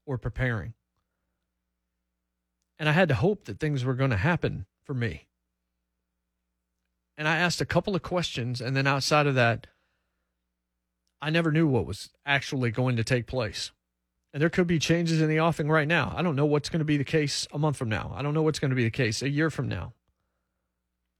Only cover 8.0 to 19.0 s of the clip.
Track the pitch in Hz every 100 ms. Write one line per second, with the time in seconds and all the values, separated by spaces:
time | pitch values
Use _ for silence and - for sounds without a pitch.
8 | - 180 160 - 120 123 131 135 139 139
9 | - 151 143 131 117 113 - _ _ _
10 | _ _ _ _ _ _ _ _ _ _
11 | _ - 151 165 165 156 160 120 - 98
12 | - _ 143 139 - 139 120 107 127 117
13 | 107 127 110 127 110 - - _ _ _
14 | _ _ _ 143 165 - 175 165 - 170
15 | 165 160 156 156 165 156 151 160 147 170
16 | 117 113 175 135 147 147 - 170 151 147
17 | 135 160 143 - - 147 156 135 113 104
18 | 73 - 143 156 156 151 139 127 113 -